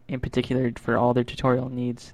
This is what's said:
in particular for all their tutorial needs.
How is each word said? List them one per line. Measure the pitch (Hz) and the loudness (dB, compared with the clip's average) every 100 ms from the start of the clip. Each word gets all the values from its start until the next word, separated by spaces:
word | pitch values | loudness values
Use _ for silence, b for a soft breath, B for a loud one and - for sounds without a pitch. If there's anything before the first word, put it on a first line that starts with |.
| - | -8
in | 131 | -6
particular | 120 127 123 127 123 117 | -2 -2 0 0 0 -2
for | - 117 | 0 2
all | 120 | 4
their | 123 | 2
tutorial | 120 - 131 127 127 | 0 0 2 2 0
needs. | 127 123 120 - | -4 -4 -6 -12